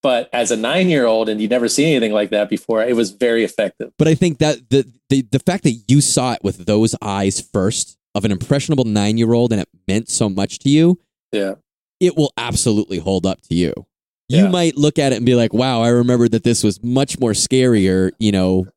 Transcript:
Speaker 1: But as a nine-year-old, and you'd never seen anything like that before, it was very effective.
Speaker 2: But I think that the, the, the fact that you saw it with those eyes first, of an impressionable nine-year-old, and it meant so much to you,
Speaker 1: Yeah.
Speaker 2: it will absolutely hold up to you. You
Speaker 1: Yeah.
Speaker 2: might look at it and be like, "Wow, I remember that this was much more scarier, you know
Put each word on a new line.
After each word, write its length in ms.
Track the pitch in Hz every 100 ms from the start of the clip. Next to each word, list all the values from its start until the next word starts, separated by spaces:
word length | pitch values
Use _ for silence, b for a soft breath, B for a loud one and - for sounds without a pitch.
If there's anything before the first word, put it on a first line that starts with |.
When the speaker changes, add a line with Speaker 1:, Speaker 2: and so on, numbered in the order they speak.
Speaker 1:
But 260 | 139 123 123
as 200 | 120 110
a 40 | 113
nine-year-old, 720 | 117 165 185 156 120 113 110
and 140 | 107
you'd 80 | 107
never 180 | 123 117
seen 200 | - 151
anything 240 | 143 113
like 160 | 104 104
that 200 | 107 104
before, 340 | 107 - 113
it 120 | 117 117
was 160 | 107
very 320 | - 123 117
effective. 480 | 107 - 104 _ 120 _
Speaker 2:
But 100 | 156
I 80 | 160
think 220 | 180 147
that 300 | 156 127 _
the, 160 | 135 131 _ _
the, 120 | 139 120
the 80 | 135
fact 240 | - 180
that 100 | 156 117 107
you 140 | 139
saw 320 | 147 - 127
it 60 | 117
with 220 | 98 92 87
those 300 | 104 110 -
eyes 400 | 107 98 98 -
first, 560 | - 104 95 - - _ _ 101
of 80 | 107
an 60 |
impressionable 540 | 95 - 143 139 143 117
nine-year-old, 680 | 104 101 110 113 117 120
and 100 | 107
it 80 | 82 _ -
meant 220 | 98 113
so 200 | - 110
much 300 | 98 98 -
to 100 | 139
you, 300 | 147 165 185 _ _ _
Speaker 1:
Yeah. 240 | 107 98 98 _ _ _ _
Speaker 2:
it 160 | 180 160
will 160 | 143 -
absolutely 600 | 117 - - 107 104 92
hold 260 | 80 95 92
up 160 | 92
to 120 | _ 82
you. 180 | 85 - - _ _ _ _
You 140 | 147 196
Speaker 1:
Yeah. 40 |
Speaker 2:
might 280 | 180 170 139
look 220 | 147 156
at 140 | 139
it 40 | 117
and 80 | 120
be 100 | 123
like, 180 | 113
"Wow, 280 | 107 127 120
I 80 | 117
remember 380 | 120 120 123 117
that 140 | 110
this 200 | 120 117
was 180 | 107 98
much 360 | 120 127 139 -
more 120 | 123
scarier, 800 | 101 - 131 127 113 95 92 92 -
you 120 | 110
know 340 | 98 92 92 92